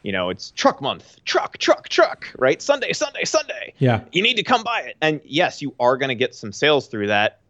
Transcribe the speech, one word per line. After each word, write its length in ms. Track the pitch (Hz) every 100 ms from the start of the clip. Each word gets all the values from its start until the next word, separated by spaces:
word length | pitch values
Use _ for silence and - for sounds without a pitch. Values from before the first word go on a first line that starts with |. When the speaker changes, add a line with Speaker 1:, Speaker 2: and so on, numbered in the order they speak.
Speaker 1:
You 100 | 101
know, 180 | 95 90
it's 220 | 92 -
truck 300 | - 277 -
month, 380 | 139 92 - _ -
truck, 320 | - - -
truck, 280 | - - -
truck, 380 | - - - - -
right? 240 | 127 -
Sunday, 320 | - 285 214
Sunday, 300 | - 285 254 170
Sunday. 480 | 311 294 - - -
Speaker 2:
Yeah. 220 | 131 113 -
Speaker 1:
You 120 | 165
need 140 | 226 233
to 60 |
come 200 | 196 240
buy 180 | 226 226
it. 140 | 123 -
And 180 | 156 151 -
yes, 360 | 147 123 -
you 140 | 143 -
are 180 | 123 131
gonna 180 | 135 113
get 180 | 127
some 180 | - 107
sales 340 | - 143 147 -
through 200 | 110 104
that 340 | 104 107 -